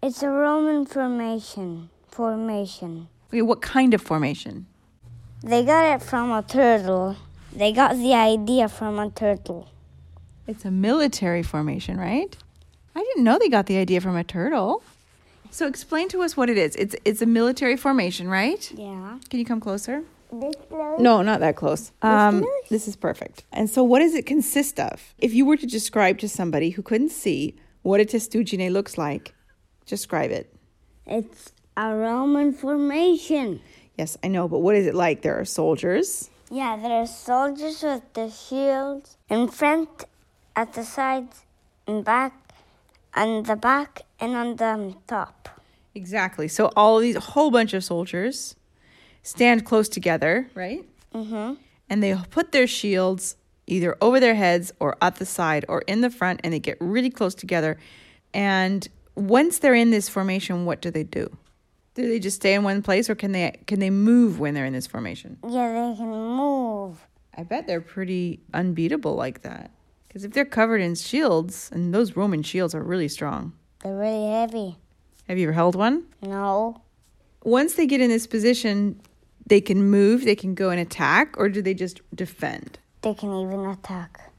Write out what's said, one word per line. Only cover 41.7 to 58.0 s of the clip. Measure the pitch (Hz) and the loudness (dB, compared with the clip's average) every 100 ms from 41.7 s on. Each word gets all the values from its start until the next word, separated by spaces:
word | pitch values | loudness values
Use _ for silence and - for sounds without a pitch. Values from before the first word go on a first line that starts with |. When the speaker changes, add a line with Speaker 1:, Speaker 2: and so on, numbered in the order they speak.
| _ - | _ -6
Speaker 1:
in | 214 | -6
back, | 202 233 262 262 _ _ _ _ _ _ _ | 0 0 0 -6 _ _ _ _ _ _ _
on | - 220 220 | -2 0 -2
the | 214 214 | -2 -2
back, | 233 277 294 - - _ | 2 0 0 -12 -20 _
and | 233 | -6
on | 247 240 233 | -4 -4 -2
the | 226 220 196 190 - | -2 -2 -6 -12 -8
top. | 220 - _ - - _ _ _ | -6 -6 _ -20 -20 _ _ _
Speaker 2:
Exactly. | - 180 208 185 - 156 | -16 -8 -4 -4 -4 -8
So | - 214 - | 0 0 6
all | 214 220 | 6 8
these, | 233 220 | 4 -2
a | |
whole | - - 302 | -2 2 4
bunch | 240 220 | 4 2
of | 190 | -2
soldiers | 185 175 180 185 214 277 - - _ _ _ _ _ _ | -4 -6 -4 -4 -6 -6 -12 -16 _ _ _ _ _ _
stand | - - 240 233 | -18 2 4 4
close | 226 220 214 | 4 0 0
together, | - 180 165 151 196 254 | -2 -2 0 2 0 -2
right? | - 180 285 - _ _ | -10 -10 -10 -12 _ _
Speaker 1:
Mm-hmm. | 226 214 220 220 285 _ _ _ | -12 -8 -8 -8 -10 _ _ _
Speaker 2:
And | 202 | 0
they | 202 190 180 | 0 -2 -4
put | - 330 | -4 0
their | 285 247 | 2 2
shields | - 208 190 185 190 - - _ _ - | 0 -2 0 0 -2 -6 -12 _ _ -4
either | 185 175 - | -2 -2 2
over | 214 254 | 4 6
their | 254 | 6
heads | 220 185 175 175 - | 4 4 2 0 -4
or | 147 - | -4 0
at | - 180 | -2 -2
the | 190 | -10
side | - 170 151 143 | -4 0 0 -2
or | - | -4
in | - 214 | -2 0
the | 247 | 0
front, | 240 185 180 | 0 -2 -2
and | 165 | -4
they | 160 | -4
get | - - | -4 -6
really | 175 220 254 | -2 0 -2
close | 247 196 | -2 -4
together. | 190 180 175 156 156 - - | -4 -4 -2 -2 -4 -12 -20